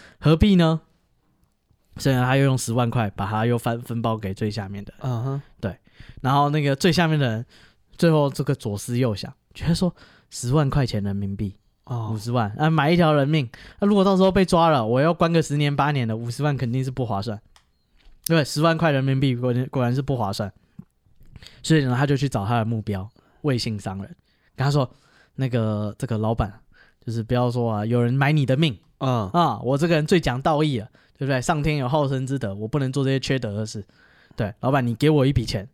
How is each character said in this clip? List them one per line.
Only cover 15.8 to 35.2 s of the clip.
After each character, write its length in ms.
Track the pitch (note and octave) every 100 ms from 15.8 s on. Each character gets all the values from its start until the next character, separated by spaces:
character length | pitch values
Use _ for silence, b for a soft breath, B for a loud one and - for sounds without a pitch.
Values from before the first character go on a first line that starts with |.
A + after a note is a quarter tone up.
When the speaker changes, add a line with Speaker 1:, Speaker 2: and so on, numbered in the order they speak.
| C#3+
Speaker 1:
年 160 | C#3+ A2+
的， 80 | A2
五 160 | A#2+
十 120 | A#2
万 120 | D3 C#3
肯 160 | B2
定 120 | B2+
是 60 | C3
不 160 | B2+ A2+
划 160 | G2+
算。 180 | A2+ G2+ - _ _ _ _ _ - - -
对， 180 | E3
十 180 | C#3 D3
万 160 | E3 D#3+
块 140 | E3
人 120 | C3+
民 160 | C3+ C3+
币 160 | C3+ A#2+
果 160 | B2+
然， 160 | A#2+ C3
果 160 | C#3
然 100 | A#2+
是 80 | B2+
不 140 | C#3 B2
划 160 | G2+
算。 200 | G#2 G2 - _ - - _ _ - - - B B
所 140 | - D#3+
以 80 |
呢， 100 | C3 B2
他 100 | C#3+
就 80 | C3+
去 140 | C#3
找 160 | A#2 G2
他 120 | A#2
的 60 | A2
目 160 | A2+
标， 240 | G#2 G2 G2+ _ b b
魏 160 | D3 A#2+
姓 200 | A#2+ G#2
商 200 | G#2 F#2+
人， 100 | G2 - _ _ _ -
跟 80 |
他 80 | C3+
说 180 | C#3+ B2 b b b b -
：“那 140 | C3
个， 440 | A#2+ A2 G#2 G#2 -
这 80 | C3+
个 100 | A2
老 160 | A2
板， 200 | A#2 - - _ b b b -
就 60 |
是 100 | A2+
不 120 | A2
要 180 | B2 B2
说 180 | B2 A#2
啊， 160 | G#2 A2
有 160 | A#2+
人 120 | A#2+
买 180 | C3+ C#3
你 140 | D#3 B2+
的 100 | C3
命。 220 | E3 G2 _ -
Speaker 2:
嗯。 280 | C3+ B2 F#2+
Speaker 1:
啊， 300 | F3 D#3 G#2+
我 160 | A#2+ C#3
这 100 | E3
个 80 | D#3+
人 100 | D3+
最 140 | F3+
讲 220 | C#3+ B2
道 220 | E3 D3+
义 160 | D#3 B2
了， 80 | - b b b
对 80 | C#3
不 60 |
对？ 100 | C3
上 200 | B2 D#3
天 140 | D3+ D3
有 120 | B2
好 180 | D3+ C3+
生 180 | C3 C3
之 120 | C#3
德， 160 | G#2+
我 140 | G2+ A2
不 100 | D3
能 140 | C3
做 120 | C#3
这 60 | C3+
些 100 | C3+
缺 200 | - C3
德 160 | A2+ G2+
的 100 | A2
事。 180 | G#2+ - b b b b -
对， 180 | G2+ -
老 120 | B2
板， 140 | C#3 A#2+
你 80 |
给 160 | A2+ D3
我 160 | D3+